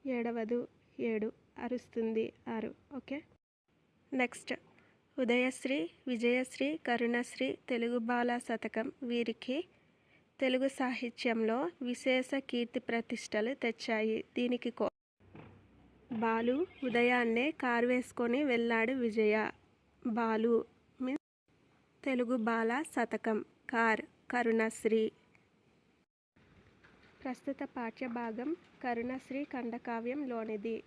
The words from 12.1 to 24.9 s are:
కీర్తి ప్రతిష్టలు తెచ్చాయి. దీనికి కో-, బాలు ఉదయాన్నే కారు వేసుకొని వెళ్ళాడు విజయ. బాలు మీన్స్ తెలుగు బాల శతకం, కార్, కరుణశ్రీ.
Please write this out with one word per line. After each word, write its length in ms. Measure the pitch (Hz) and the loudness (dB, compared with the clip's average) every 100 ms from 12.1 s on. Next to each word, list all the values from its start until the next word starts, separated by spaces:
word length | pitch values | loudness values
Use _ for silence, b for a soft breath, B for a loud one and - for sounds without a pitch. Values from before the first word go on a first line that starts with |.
| 254 254 277 - | 2 2 -4 -2
కీర్తి 300 | 240 233 247 | -2 -2 -4
ప్రతిష్టలు 760 | - 233 226 240 - 214 226 | -2 -4 -2 -8 -2 -2 0
తెచ్చాయి. 640 | - 240 226 - 220 220 220 - - | 0 -2 -2 -2 0 2 0 -2 -2
దీనికి 320 | 247 247 240 | 0 0 -2
కో-, 220 | - 202 _ _ _ - - - - _ - - _ _ | -2 -4 _ _ _ -20 -20 -20 -20 _ -20 -20 _ _
బాలు 440 | 226 226 226 233 269 370 - | -2 0 2 2 0 -2 -4
ఉదయాన్నే 680 | 254 233 240 247 233 226 277 | 0 4 4 4 2 2 0
కారు 360 | 320 262 233 247 | 0 0 2 2
వేసుకొని 560 | 254 - - 240 247 | 2 0 -2 0 2
వెళ్ళాడు 500 | 294 233 233 226 226 | 2 2 2 2 2
విజయ. 420 | 269 233 214 214 214 208 - _ _ _ _ 254 | 2 0 4 4 4 0 -6 _ _ _ _ -2
బాలు 460 | 220 226 220 226 226 - _ _ _ | 0 2 2 4 4 2 _ _ _
మీన్స్ 260 | 254 285 _ _ _ _ _ _ _ _ | -4 -4 _ _ _ _ _ _ _ _
తెలుగు 340 | 277 254 233 254 | -2 0 2 2
బాల 460 | 220 226 226 247 320 | 2 2 2 0 -2
శతకం, 480 | - 226 214 226 214 - _ - | -2 0 0 0 0 -2 _ -2
కార్, 340 | 233 226 214 - _ _ | 2 4 2 -2 _ _
కరుణశ్రీ. 720 | 247 233 226 220 - 220 | 0 4 4 2 0 2